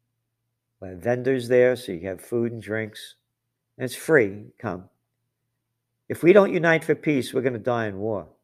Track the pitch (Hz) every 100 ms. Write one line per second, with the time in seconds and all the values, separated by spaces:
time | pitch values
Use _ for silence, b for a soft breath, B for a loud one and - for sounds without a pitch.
0 | _ _ _ _ _ _ _ _ 95 90
1 | 110 123 123 131 117 123 123 123 - 87
2 | 95 92 - 120 117 117 101 110 110 107
3 | - - _ _ _ _ _ - 127 -
4 | - 156 104 104 117 _ 113 92 95 _
5 | _ _ _ _ _ _ _ _ _ _
6 | - 113 160 202 190 180 165 160 160 147
7 | - 143 120 131 127 117 101 120 110 95
8 | 107 101 78 _